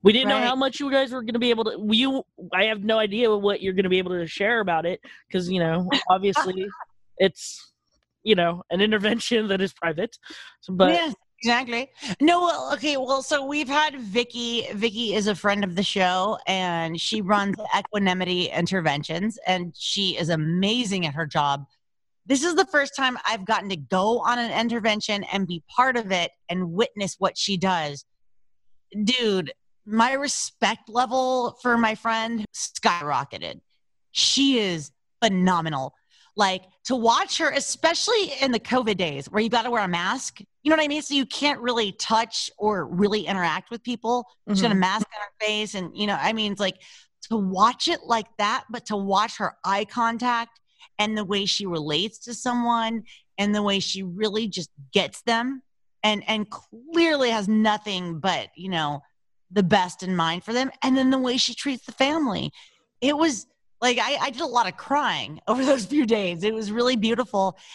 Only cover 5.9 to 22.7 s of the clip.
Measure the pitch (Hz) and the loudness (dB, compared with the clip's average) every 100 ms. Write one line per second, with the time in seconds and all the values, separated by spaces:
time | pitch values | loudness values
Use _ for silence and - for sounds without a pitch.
5.9 | 180 - 185 196 190 180 - - - - | -2 2 2 4 2 0 -2 -6 -10 -20
6.9 | _ _ - 190 - - - - _ _ | _ _ 0 0 0 -16 -16 -20 _ _
7.9 | _ _ _ 214 196 170 175 - 175 208 | _ _ _ 2 4 4 0 -6 0 2
8.9 | 214 208 226 - 240 214 196 190 - 170 | 2 0 -2 0 0 0 0 -2 -2 -4
9.9 | 156 226 - - - - _ - 185 185 | -2 -6 -8 -20 -20 -20 _ -8 4 6
10.9 | 339 320 214 _ _ 233 240 254 233 262 | 6 0 -6 _ _ 0 0 0 -6 -6
11.9 | - 277 185 294 349 349 - 262 285 285 | -12 -10 2 4 6 4 0 -2 -2 0
12.9 | 285 254 269 262 294 269 294 262 285 302 | -2 0 -2 0 -2 0 -4 0 2 0
13.9 | 277 214 208 240 240 240 233 - 208 226 | -2 -4 -2 -2 -4 -4 -4 -6 -2 -2
14.9 | 208 233 202 208 190 208 202 196 175 196 | -2 -2 0 0 0 0 0 -2 -2 -2
15.9 | 202 185 185 190 220 - 190 185 170 165 | 2 2 2 0 -2 -2 -2 0 -2 -2
16.9 | 170 - 220 190 208 202 196 214 196 202 | -4 -4 -4 2 2 2 -2 -2 -2 0
17.9 | 208 196 185 180 180 175 151 170 190 160 | 0 2 2 0 -2 -2 -2 0 0 0
18.9 | 143 147 165 208 - - 185 175 - - | -2 -4 -4 -4 -4 -2 -2 -2 -8 -6
19.9 | - 196 135 151 160 156 175 196 233 226 | -2 -2 -2 -2 0 0 0 2 0 0
20.9 | 196 165 139 156 160 143 143 139 _ _ | -2 -2 -4 -2 0 0 0 -6 _ _
21.9 | _ _ _ - 269 330 330 381 | _ _ _ -2 0 2 2 2